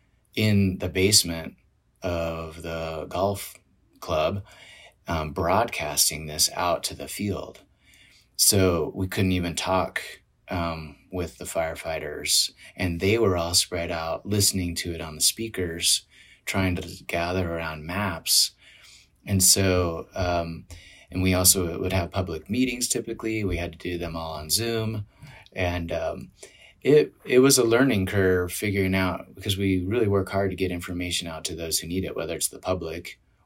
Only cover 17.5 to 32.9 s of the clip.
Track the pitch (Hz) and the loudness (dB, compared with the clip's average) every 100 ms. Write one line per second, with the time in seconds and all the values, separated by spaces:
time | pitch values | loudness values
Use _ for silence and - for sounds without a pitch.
17.5 | 82 80 78 78 90 101 80 - - - | -4 -6 -8 -8 -4 -4 -4 0 2 2
18.5 | - - - - - _ _ - 95 92 | -2 -20 -20 -20 -20 _ _ 0 4 6
19.5 | 98 95 90 87 82 - 98 90 87 82 | 6 4 4 2 -2 -8 -4 -2 0 -2
20.5 | 82 - - - - - 95 92 90 90 | -8 -12 -18 -20 -20 -8 0 2 4 4
21.5 | 98 87 - 92 95 87 98 90 80 - | 4 0 -2 -2 0 0 -2 -4 -6 -4
22.5 | 120 127 120 123 123 120 113 110 110 98 | 0 0 0 -2 -2 -4 -6 -4 -2 -2
23.5 | 87 85 - 90 87 85 82 80 78 80 | -2 -4 -6 -6 -4 -6 -6 -8 -8 -4
24.5 | 107 117 113 110 110 104 _ - - - | -2 0 -2 -2 -6 -8 _ -20 -20 -14
25.5 | - 90 87 85 82 80 82 - - - | -4 -2 -2 -4 -4 -4 -6 -10 -18 -20
26.5 | - - _ 127 147 - - - 123 135 | -20 -20 _ 6 6 6 -2 4 6 8
27.5 | 135 117 117 139 104 95 104 92 92 90 | 6 6 6 4 4 2 2 4 4 0
28.5 | - 104 98 95 95 92 85 - - - | -2 -2 0 2 2 0 -2 -8 -8 -4
29.5 | 98 98 92 90 120 107 98 95 98 98 | 0 2 2 2 0 2 2 2 0 0
30.5 | 85 92 87 87 87 87 87 87 80 - | 0 -2 -2 -6 -6 -4 -4 -4 -8 -8
31.5 | 82 82 - 82 92 85 - 80 80 - | -6 -4 -4 -2 -4 -4 -6 -6 -4 -6
32.5 | - 90 87 82 | -4 -4 -4 -4